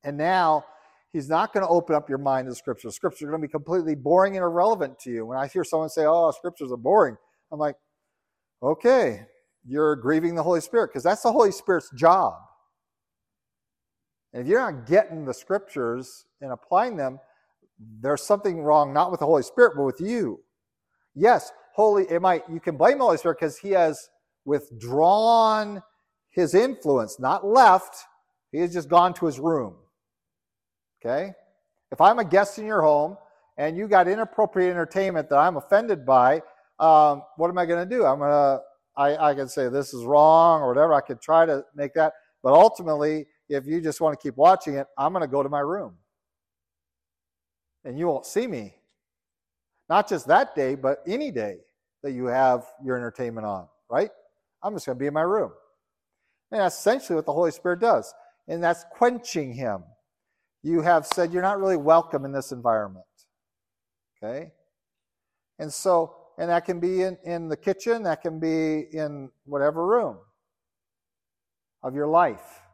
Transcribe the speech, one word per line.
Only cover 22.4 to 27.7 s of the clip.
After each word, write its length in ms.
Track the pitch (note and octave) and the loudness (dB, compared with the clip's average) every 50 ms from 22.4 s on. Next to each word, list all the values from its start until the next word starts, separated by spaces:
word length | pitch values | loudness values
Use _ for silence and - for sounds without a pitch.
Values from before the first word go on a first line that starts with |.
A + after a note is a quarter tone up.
| - - | -4 -10
you 120 | E3 E3 | -14 -8
can 180 | _ F3+ D#3+ C#3 | _ -8 -2 2
blame 200 | D#3 A3 C#4+ C#4+ | 4 4 4 4
the 60 | C4 | 2
Holy 140 | A3+ E3+ D#3 | 2 2 0
Spirit 200 | - F3 D#3+ - | 0 -4 -2 -2
'cause 200 | E3+ D#3 C#3+ - | -4 -6 -6 -8
he 140 | - G3 | -6 -2
has 360 | G3 F#3 E3+ D#3+ D3 - - _ _ _ _ _ _ _ _ | 2 2 2 2 0 -6 -14 _ _ _ _ _ _ _ _
withdrawn 1400 | C#3 D3 C#3+ D3 - A#2+ A2 G#2+ A#2+ B2+ C#3+ D#3+ F3 G3 G#3+ A3 A3+ A#3 A3+ A3+ A3 G#3+ G#3+ G#3+ G#3 G#3 F#3+ - _ _ _ _ _ _ _ _ _ | -4 -4 -4 -4 -8 -20 -16 -10 -4 0 2 4 4 4 4 4 4 4 4 4 4 2 0 -4 -6 -10 -14 -16 _ _ _ _ _ _ _ _ _
his 240 | _ - F3+ D#3 - | _ -2 -2 2 4
influence, 640 | F#3+ A#3 C4+ B3+ - - D#3 C#3 B2+ A2 G#2 - - | 2 2 2 -2 -6 -2 0 0 0 0 -4 -8 -6
not 260 | B2 C3 E3+ G3 G3 | -2 -2 -2 -2 -2
left. 640 | G3+ A3 C4 B3 G#3+ | 2 4 6 8 8